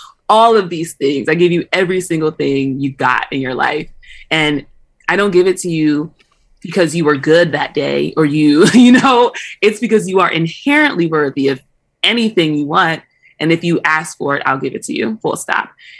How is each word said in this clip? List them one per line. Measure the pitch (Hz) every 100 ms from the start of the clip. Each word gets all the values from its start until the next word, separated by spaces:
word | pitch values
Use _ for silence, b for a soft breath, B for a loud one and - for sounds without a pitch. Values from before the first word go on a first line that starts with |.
| B B -
all | 214 233 220
of | 175
these | 165 165
things. | - 139 139 104
I |
give | 170 175
you | 170 -
every | 180 180 185
single | 175 160 156
thing | 156 143 139 135 131
you | 139
got | 135 127 123 -
in | 139
your | 131 127
life. | 143 151 160 - B B B
And | 156 151 143 - _ _ _ -
I | 180
don't | 202
give | 180 185
it | 185
to | 180
you | 160 151 147 156 _ _ _ _ _
because | 175 190 165
you | 165
were | 151 143
good | 147 156 160
that | 147 143
day | 147 139 143 151 -
or |
you, | 151 156 151 147 202
<laughs> |
you | 240 247
know, | 254 269 240 247 - B B
it's | 208 214
because | 226 214 180
you | 190
are | 175
inherently | 165 165 - 285 294 302 175 170
worthy | 156 143 139 135
of | 131 _ _ _ -
anything | 185 233 220 185 156
you | 147 147
want. | 175 170 156 _ b b b
And | 156
if | 165
you | 170 160
ask | 151 156 165 -
for | 139 139
it, |
I'll | - 135
give | 135
it | -
to | -
you, | - 226 220
full | 151 160
stop. | - - - _ B B